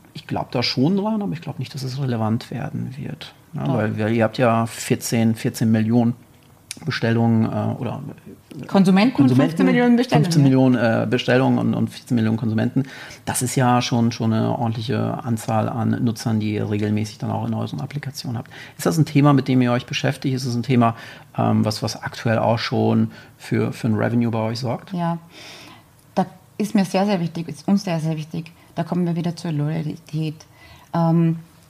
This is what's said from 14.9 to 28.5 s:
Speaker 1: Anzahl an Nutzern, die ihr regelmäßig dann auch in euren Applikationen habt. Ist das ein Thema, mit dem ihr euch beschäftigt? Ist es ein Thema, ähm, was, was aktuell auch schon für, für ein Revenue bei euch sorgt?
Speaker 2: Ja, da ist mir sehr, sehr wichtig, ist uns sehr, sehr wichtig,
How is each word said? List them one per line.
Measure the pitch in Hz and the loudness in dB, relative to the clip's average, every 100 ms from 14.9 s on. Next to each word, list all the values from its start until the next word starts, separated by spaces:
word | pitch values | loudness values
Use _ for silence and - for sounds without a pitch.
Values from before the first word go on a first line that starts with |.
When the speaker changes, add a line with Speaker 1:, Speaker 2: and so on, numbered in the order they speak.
| 110 113 113 | -2 -2 -4
Speaker 1:
Anzahl | 120 113 - 113 113 | -4 -6 -2 -2 -2
an | 113 110 113 | -2 -2 0
Nutzern, | 123 113 117 110 | -2 -2 -2 -2
die | 107 104 | -2 -2
ihr | 107 | -2
regelmäßig | 104 107 107 107 - | -2 0 -2 -4 -6
dann | 110 | -6
auch | 107 113 | -4 -4
in | |
euren | 110 110 147 | -4 -6 -8
Applikationen | 139 147 139 - 135 117 | -8 -10 -10 -10 -8 -8
habt. | - - - - | -10 -16 -20 -6
Ist | 185 | -2
das | 165 | 2
ein | 147 | 2
Thema, | 139 147 | 4 4
mit | 135 131 | 4 2
dem | 127 | 2
ihr | 123 | 2
euch | 120 - | 0 -2
beschäftigt? | 135 135 143 143 127 | -4 -2 -2 -4 -4
Ist | 131 | -2
es | 120 | -4
ein | |
Thema, | 117 123 117 113 - - - - | 0 4 4 0 -10 -20 -10 -2
ähm, | 113 110 | 2 2
was, | 107 107 | 2 -2
was | 110 - | -6 -6
aktuell | - - 117 113 | -10 -6 -2 0
auch | 110 117 | 2 0
schon | - 113 110 113 110 - - - | 0 0 2 2 0 -4 -20 -20
für, | - 113 113 | -4 -2 -2
für | - 117 | -2 -2
ein | 107 | 0
Revenue | 113 120 117 | 0 0 0
bei | 110 | -2
euch | 110 113 | -4 -4
sorgt? | 123 123 - | -6 -6 -8
Speaker 2:
Ja, | 180 170 170 165 - - - - - - _ _ | -4 -4 -4 -8 -20 -20 -20 -20 -20 -20 _ _
da | - 180 - - - | -4 -4 -8 -14 -8
ist | 208 208 | -2 0
mir | |
sehr, | 185 185 202 | 0 0 0
sehr | 190 | 0
wichtig, | 165 165 170 | -2 -6 -10
ist | 147 - | -8 0
uns | 202 | 0
sehr, | 190 165 | 0 -2
sehr | 160 156 | -2 -4
wichtig, | 151 170 165 | -6 -10 -10